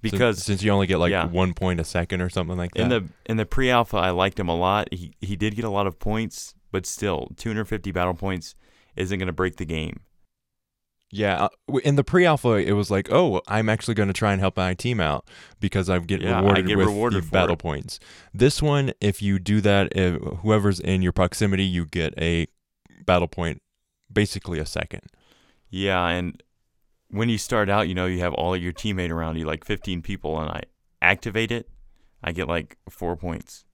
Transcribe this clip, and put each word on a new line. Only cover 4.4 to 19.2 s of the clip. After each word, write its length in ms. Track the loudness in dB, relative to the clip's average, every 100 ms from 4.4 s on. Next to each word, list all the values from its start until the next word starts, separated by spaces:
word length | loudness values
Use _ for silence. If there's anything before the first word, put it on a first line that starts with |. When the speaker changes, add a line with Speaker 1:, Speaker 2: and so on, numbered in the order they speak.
| -2
Speaker 2:
a 60 | 0
lot. 360 | 2 2 -2
He, 220 | -8 -12 -12
he 140 | -8 -2
did 200 | -2 -2
get 80 |
a 60 | -4
lot 160 | -2 -2
of 140 | -2
points, 560 | -2 -2 -2 -8 -16 -20 _
but 160 | -6 -6
still, 420 | -4 -2 -2 -4 -8
two 120 | -6
hundred 160 | -4 -4
fifty 260 | -4 -4
battle 240 | -2 -2 -2
points 400 | -4 -4 -8 -20 _ _ _ -6
isn't 240 | -4 -2
gonna 120 | -4
break 260 | 0 -2 -2
the 80 | -6
game. 340 | -4 -4 -10 _ _ _ _ _ _ _ _ _ _ _
Speaker 1:
Yeah, 320 | -2 0 2
uh, 60 | -2 _ -4
w-, 180 | 0 2
in 120 | 2
the 60 | 4
pre-alpha, 480 | 4 4 4 4
it 180 | 2 4
was 180 | 2 2
like, 220 | 0 4
"Oh, 300 | 4 4 2 -2
I'm 200 | -2 0
actually 280 | 0 -2 0
gonna 180 | 0
try 180 | 2 2
and 80 | 2
help 160 | 0 0
my 180 | -2
team 280 | -2 -2 0
out 260 | 0 0 -6 -20 -20 _
because 300 | -2 0 2
I 100 | 0
get 220 | 0 -2
Speaker 2:
Yeah, 160 | 0 2
I 20 |
Speaker 1:
rewarded 280 | 4 4 4
Speaker 2:
get 100 | 2
Speaker 1:
with 100 | 2
Speaker 2:
rewarded 360 | 2 0 0
Speaker 1:
the 40 | 2
Speaker 2:
for 40 |
Speaker 1:
battle 220 | 2 2
Speaker 2:
it. 60 | 0
Speaker 1:
points." 400 | -2 -6 -8 -14 -18 -20 -16
This 280 | 4 4 4
one, 320 | 2 2 0 0
if 200 | 0 0